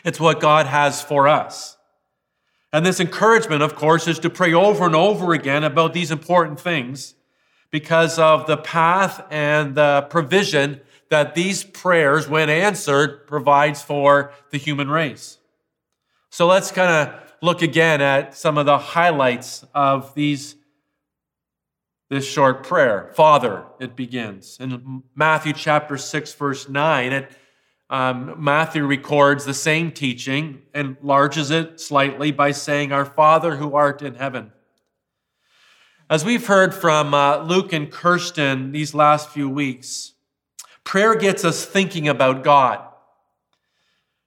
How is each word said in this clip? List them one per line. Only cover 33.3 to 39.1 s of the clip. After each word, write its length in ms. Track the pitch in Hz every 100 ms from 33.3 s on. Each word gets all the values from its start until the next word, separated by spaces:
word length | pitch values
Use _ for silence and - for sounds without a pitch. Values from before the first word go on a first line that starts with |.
| 160 165 143
who 180 | 147
art 260 | 143 147 139
in 140 | 143
heaven." 380 | 120 135 123 107 _ _ _ _ _ _ _ _ _ _ _ _ _ _ _ -
As 160 | 156
we've 220 | 170 240 -
heard 280 | 196 185
from, 380 | - 170 151 147
uh, 300 | 143 139 147
Luke 320 | 160 185 196
and 180 | 160 147
Kirsten 800 | - 175 175 - - 143 131 131
these 220 | 147 147
last 340 | 143 147